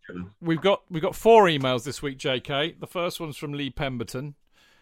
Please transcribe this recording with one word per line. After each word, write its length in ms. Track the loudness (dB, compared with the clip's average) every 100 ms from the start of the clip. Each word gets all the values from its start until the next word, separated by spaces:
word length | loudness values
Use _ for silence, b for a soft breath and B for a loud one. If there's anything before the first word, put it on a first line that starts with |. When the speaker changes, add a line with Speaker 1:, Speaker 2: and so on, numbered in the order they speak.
| -16
Speaker 1:
Gellin. 200 | -14 -14 -8
Speaker 2:
we've 200 | -4 0
got, 220 | 2 2 -2
we've 120 | -6
got 140 | -4 2
four 300 | 8 8 8
emails 380 | 4 0 -2
this 180 | -4 -8
week, 160 | -8 -6
J 220 | -4 -4
K. 360 | -4 -4 -4 -8
The 80 | -10
first 320 | -6 -6 -6
one's 180 | -10 -10
from 160 | -10
Lee 160 | -8 -8
Pemberton. 680 | -6 -6 -6 -8 -10 -10 -14 _ b b b